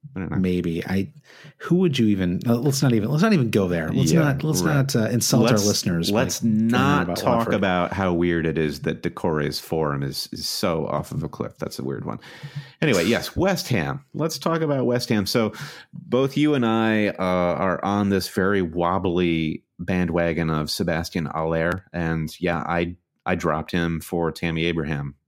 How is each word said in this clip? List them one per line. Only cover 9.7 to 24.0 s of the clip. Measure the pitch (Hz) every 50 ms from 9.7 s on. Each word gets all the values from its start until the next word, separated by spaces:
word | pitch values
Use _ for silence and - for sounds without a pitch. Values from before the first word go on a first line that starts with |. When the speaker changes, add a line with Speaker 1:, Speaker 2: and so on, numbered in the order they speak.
| 82 80 80 73 71 69
Speaker 1:
is, | 69 69 71 - - -
is | - - -
so | - - - - 90 82 80 - -
off | - 73 73 -
of | - -
a | - 71
cliff. | - - - - - -
That's | - - - -
a | -
weird | 67 67 53 -
one. | - 55 - - - - - - 143 - 147 - - - _
Anyway, | - 151 113 90 82
yes, | 101 117 87 76 - -
West | - 165 196 185 - - -
Ham. | 131 95 76 69 69 139 - _
Let's | - - 151 160 - -
talk | - 170 165 165
about | 160 147 143 135 123
West | 120 120 123 127 -
Ham. | 117 107 98
So | - - 123 110 104 - - 147 - - - - _ -
both | - - - 117 127 135 135 139
you | 147 147 151
and | 147 135 120
I, | 113 113 113 110 110 110 107 104 101
uh, | - -
are | 92 92 92 90 87 87 82 67 90 95 87 -
on | - 95 101 104 104 98
this | 98 95 - -
very | - 104 92 98 101 98
wobbly | 92 82 80 87 87 85 92 98 92 95 85 90 90 85 82 82 80 80 78 - _ _ _ -
bandwagon | 87 85 95 90 90 82 82 87 85 85 80 82 85 80
of | 80 76 76 73
Sebastian | - - 98 87 80 80 82 - - 92 78
Haller, | - - 80 82 82 82 82 82 87 90 95 - _ -
and | 85 85 82 82 80 80 78 - -
yeah, | 87 87 85 80
I, | - - 87 85 87 85 90 _ _ _ _ _ _
I | - 90
dropped | 82 82 85 76 78 78 -
him | - 87 85 82 82 80